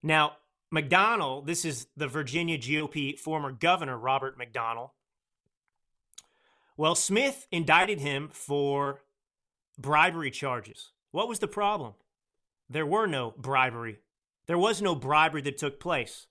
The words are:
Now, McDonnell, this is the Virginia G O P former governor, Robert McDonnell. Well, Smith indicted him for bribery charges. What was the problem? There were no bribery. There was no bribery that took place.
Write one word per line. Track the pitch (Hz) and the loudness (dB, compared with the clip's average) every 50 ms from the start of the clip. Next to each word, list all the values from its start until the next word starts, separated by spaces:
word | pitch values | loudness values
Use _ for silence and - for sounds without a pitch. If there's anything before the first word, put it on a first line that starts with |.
Now, | - 156 156 156 151 151 - - _ _ _ _ _ _ 165 | 2 4 4 4 4 4 0 -10 _ _ _ _ _ _ -2
McDonnell, | 156 147 135 165 185 196 220 233 214 165 135 131 143 139 | -2 0 4 4 6 6 4 2 0 0 -2 -4 -6 -4
this | 147 170 165 - | -4 -4 -2 -2
is | 165 139 117 - _ _ | -4 -4 -6 -10 _ _
the | 139 151 | -6 -6
Virginia | 135 123 156 147 123 127 165 170 165 165 | -4 -4 -4 -6 -2 -2 -2 -2 0 -2
G | 139 113 127 147 151 | -4 -2 -2 -2 -2
O | 151 | -2
P | 147 - 156 143 135 - | -4 -4 -4 -4 -4 -6
former | - - 160 156 156 147 135 | -8 -6 -4 -4 -4 -4 -6
governor, | 131 117 - 165 185 170 160 135 127 | -8 0 2 2 2 2 0 -4 -6
Robert | 117 113 127 131 135 135 135 127 123 | -4 0 0 0 0 0 -4 -8 -10
McDonnell. | 123 117 113 123 117 113 117 117 123 127 _ _ _ _ _ _ _ _ _ _ _ _ _ _ _ _ _ _ _ _ _ _ _ _ _ - _ _ _ _ _ _ _ _ _ _ _ | -14 -10 -6 -6 -4 -4 -4 -6 -8 -12 _ _ _ _ _ _ _ _ _ _ _ _ _ _ _ _ _ _ _ _ _ _ _ _ _ -20 _ _ _ _ _ _ _ _ _ _ _
Well, | - 151 156 170 | 0 0 2 2
Smith | - - - 190 220 269 277 269 - - _ | 2 0 2 2 2 2 2 -2 -6 -12 _
indicted | - 170 165 151 156 170 185 202 208 165 | -4 -2 4 6 6 6 6 4 0 -2
him | 139 147 139 139 147 147 | -2 -2 -2 -4 -4 -8
for | - - - - 143 143 143 143 143 143 143 143 139 139 _ _ _ _ _ _ _ _ _ _ _ _ _ _ _ | -12 -14 -6 -2 0 0 2 2 2 0 0 -2 -4 -8 _ _ _ _ _ _ _ _ _ _ _ _ _ _ _
bribery | - - 139 151 151 165 185 170 165 156 131 | -12 -4 2 4 4 4 4 2 -2 -6 -6
charges. | - - 143 139 123 120 95 107 107 - - - _ _ _ _ | -6 -6 -4 -4 -4 -4 -6 -12 -20 -20 -20 -20 _ _ _ _
What | - 160 214 | -4 -4 -4
was | 240 233 - | -4 -2 -4
the | - | -4
problem? | 208 - 208 208 202 208 196 139 110 98 _ _ _ _ _ _ _ _ _ _ _ _ _ _ _ | -4 -2 -2 0 0 0 -2 -6 -10 -14 _ _ _ _ _ _ _ _ _ _ _ _ _ _ _
There | 127 151 160 | -4 -4 0
were | 143 170 214 220 | 2 2 2 2
no | 196 151 135 123 113 - | 2 0 -2 -4 -4 -8
bribery. | - 117 131 139 131 131 127 117 117 117 113 107 - _ _ _ _ _ _ _ _ _ | -10 -6 0 2 2 2 2 0 -6 -10 -10 -10 -14 _ _ _ _ _ _ _ _ _
There | - 170 | -2 2
was | 175 185 220 226 196 | 4 4 4 2 2
no | 202 190 170 | 0 0 0
bribery | 139 120 131 147 151 156 160 151 156 | 0 0 2 4 4 4 4 2 -2
that | 139 143 139 | -4 -4 -4
took | - 151 143 139 - | -4 -6 -6 -6 -6
place. | - 170 170 139 120 - - - - _ | -4 -2 -2 -2 -2 -4 -10 -18 -20 _